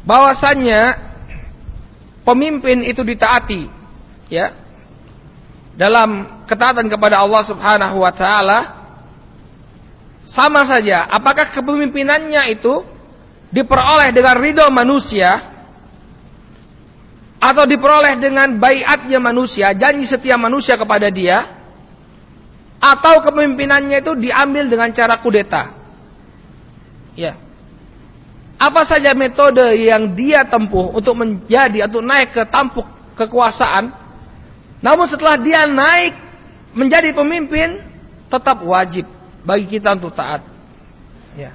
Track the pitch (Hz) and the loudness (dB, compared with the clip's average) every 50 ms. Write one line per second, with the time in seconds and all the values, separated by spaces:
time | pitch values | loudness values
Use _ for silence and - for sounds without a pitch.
0 | - - 220 254 269 277 269 262 - 277 285 277 262 240 220 214 220 247 - - | -2 2 4 4 4 4 2 2 0 0 0 0 0 0 2 2 2 0 0 -4
1 | - - - - - - - - - - - - - - - - - - - - | -10 -18 -18 -20 -20 -18 -16 -16 -16 -18 -20 -20 -18 -18 -16 -16 -18 -20 -20 -20
2 | - - - - - - 240 247 285 311 311 285 247 262 254 247 240 240 240 262 | -20 -20 -20 -6 0 0 2 2 0 -2 -4 -4 -2 0 0 0 0 -4 -4 -4
3 | 254 220 240 208 - 220 240 240 240 - 214 180 151 123 - - - - - - | -4 -6 -2 -2 0 2 2 0 0 -2 -8 -8 -8 -12 -16 -20 -20 -20 -20 -20
4 | - - - - - - 156 165 185 - - - - - - - - - - - | -20 -20 -20 -20 -18 -8 -6 -4 -4 -4 -6 -12 -20 -20 -20 -20 -20 -20 -20 -20
5 | - - - - - - - - - - - - - - - - 175 202 220 233 | -20 -20 -20 -20 -20 -20 -20 -20 -20 -20 -20 -20 -20 -20 -6 -2 0 2 4 4
6 | 226 220 214 196 196 - - - - - 233 208 240 247 254 240 226 220 208 208 | 2 2 0 -6 -10 -12 -18 -20 -8 -8 -4 -2 0 0 0 0 -2 -4 -2 0
7 | 214 208 208 196 202 202 214 214 214 214 208 180 190 208 214 208 196 190 190 196 | 0 2 2 2 2 2 2 0 0 -2 -8 -4 -2 0 0 0 0 -2 -2 0
8 | 185 180 175 - 185 190 208 208 196 190 202 226 - - - - - - - - | 0 0 0 -2 -2 0 0 0 2 2 0 0 -2 -4 -14 -20 -20 -20 -20 -20
9 | - - - - - - - - - - - - - - - - - - - - | -20 -20 -20 -20 -20 -20 -20 -20 -20 -20 -20 -20 -20 -20 -20 -20 -20 -20 -20 -20
10 | - - - - - - - - 269 294 302 294 285 262 269 247 220 208 190 175 | -20 -20 -20 -20 -20 -8 -2 0 2 2 4 2 2 2 2 0 0 0 0 0
11 | 160 - 190 214 240 269 285 294 302 302 - 277 254 262 294 294 294 277 285 285 | -2 0 -2 -2 0 0 0 0 -2 -4 -4 -8 -6 -4 -2 -2 -2 -4 -4 -4
12 | 277 277 294 311 320 311 302 294 277 240 220 214 - 233 269 320 370 - - - | -2 -2 -2 -2 -2 -2 -2 -2 -2 -2 -4 -2 -2 -2 -2 -2 -6 -10 -20 -20
13 | - - - - - - - - - - - 214 269 - 269 277 254 269 302 311 | -20 -20 -20 -20 -20 -20 -20 -20 -20 -6 -4 -2 0 2 0 2 2 4 4 4
14 | 285 262 247 247 247 262 254 240 254 302 302 311 311 285 269 254 240 247 277 285 | 4 4 4 4 4 4 4 2 0 0 2 4 4 4 4 2 2 2 2 0
15 | - - 220 202 185 180 190 233 - - - - - - - - - - - - | -2 -4 -4 0 2 2 0 0 -4 -12 -20 -20 -20 -20 -20 -20 -20 -20 -20 -20
16 | - - - - - - - - - - - - - - - - - - - - | -20 -20 -20 -20 -20 -20 -20 -20 -20 -20 -20 -20 -20 -20 -20 -20 -20 -20 -20 -20
17 | - - - - - - - - - 254 269 285 294 262 285 254 254 277 302 302 | -20 -20 -20 -20 -20 -20 -8 -2 0 0 4 4 4 2 2 2 4 4 4 4
18 | 294 294 269 247 254 277 269 277 277 277 247 214 220 254 269 269 247 - 294 285 | 4 2 0 0 -2 -2 0 2 0 0 0 2 2 2 2 2 0 -2 -2 -2
19 | - 254 262 262 247 240 233 247 254 247 - 208 196 196 196 190 233 285 294 285 | -2 -2 -2 0 0 0 -2 -2 -4 -4 -2 -2 0 0 0 2 2 0 0 0
20 | 269 233 269 247 - 254 254 240 233 226 247 277 247 - 247 226 220 214 214 208 | -2 -4 -4 -4 0 0 0 0 0 -2 -2 -2 0 0 0 -2 0 -2 0 0
21 | 208 202 190 185 185 175 180 208 240 - - - - - - - - - - - | 0 0 -2 -2 0 0 0 0 -2 -4 -14 -20 -20 -20 -20 -20 -20 -20 -20 -20
22 | - - - - - - - - - - - - - - - - - 269 277 269 | -20 -20 -20 -20 -20 -20 -20 -20 -20 -20 -20 -20 -20 -20 -10 0 2 2 2 4
23 | - 320 330 320 311 294 285 294 302 294 262 247 277 277 285 285 277 277 277 277 | 4 4 4 6 4 2 0 0 0 0 0 -4 -2 0 0 0 0 0 -2 -2
24 | 269 311 320 262 220 247 - - 277 277 277 285 285 262 233 226 233 233 226 - | -2 -4 -6 -4 -4 -2 0 0 0 0 0 -2 -2 -2 0 0 0 -2 0 -2
25 | 233 226 233 226 - 240 208 208 196 202 - 156 117 - - - - - - - | 0 0 0 0 -2 0 0 0 0 0 -4 -6 -6 -6 -12 -20 -20 -20 -20 -20
26 | - - - - - - - - - - - - - - - - - - - - | -20 -20 -20 -20 -20 -20 -20 -20 -20 -20 -20 -20 -20 -20 -20 -20 -20 -20 -20 -20
27 | - - - - 170 160 - - - - - - - - - - - - - - | -20 -20 -14 -10 -10 -10 -10 -12 -20 -20 -20 -20 -20 -20 -20 -20 -20 -20 -20 -20
28 | - - - - - - - - - - - - 247 294 285 330 311 - 330 302 | -20 -20 -20 -20 -20 -20 -20 -20 -20 -20 -6 -2 -2 0 2 0 0 2 0 0
29 | 277 285 262 254 269 262 254 - 285 285 269 254 254 240 220 226 226 220 226 214 | 2 2 0 2 -2 -2 0 2 2 4 4 4 4 4 2 2 2 2 2 2
30 | 220 208 180 180 247 277 302 285 269 262 - 233 214 196 208 185 180 185 - 220 | 0 -2 -4 -4 -2 2 2 2 2 2 0 -2 -2 -2 -2 -2 -2 -2 -4 -4
31 | 202 254 233 233 233 226 208 185 165 - 220 254 277 254 202 214 202 214 214 233 | -2 -2 -2 -2 -2 -4 -4 -8 -4 0 2 2 2 2 0 -2 -4 -2 -4 -4
32 | 226 247 269 277 262 254 - 240 226 214 - 254 277 262 - 247 226 - - - | -2 0 0 0 0 0 -2 -4 -4 0 0 0 0 0 -4 -8 -10 -10 -16 -20
33 | - - - - 226 220 226 240 247 226 220 - 156 - 151 190 208 247 - - | -20 -20 -6 -6 -6 -2 0 0 0 0 0 -2 -2 0 0 -2 -2 -4 -10 -16
34 | - - - - - - - - - - - - - - - - - 233 302 339 | -20 -20 -20 -20 -20 -20 -20 -20 -20 -20 -20 -20 -20 -20 -20 -6 0 2 2 2
35 | 359 285 294 269 302 311 302 277 233 294 320 320 311 302 285 269 277 311 339 349 | 2 -2 -2 0 0 2 2 2 0 0 2 2 2 2 2 0 2 2 2 2
36 | 349 339 - - - - - - - - - - - - - 220 262 269 247 330 | 0 -2 -6 -8 -20 -20 -20 -20 -20 -20 -20 -20 -20 -14 -6 -2 0 2 2 2
37 | 330 311 285 277 294 294 330 349 311 269 302 302 320 339 349 403 - - - - | 2 0 0 0 -2 -2 -2 -4 -6 -4 -2 -2 -2 -4 -4 -10 -16 -20 -20 -20
38 | - - - - - - - 254 247 277 269 214 180 170 185 185 190 180 170 185 | -20 -20 -20 -20 -12 -6 -6 -4 -2 -2 -2 -2 -2 -2 0 0 0 -2 -6 -10
39 | 170 - - - - - - - - 165 190 208 208 180 202 214 202 208 202 190 | -10 -10 -14 -20 -20 -20 -20 -16 -6 -4 -4 -4 -4 -4 -8 -4 -2 -2 -2 -2
40 | 175 170 - - 139 127 151 143 - - - - - - - - - - - - | -4 -12 -10 -10 -8 -8 -8 -10 -12 -16 -20 -20 -20 -20 -20 -20 -20 -20 -20 -20
41 | - - - - - - - 147 139 127 135 | -20 -20 -20 -20 -20 -20 -20 -18 -18 -18 -20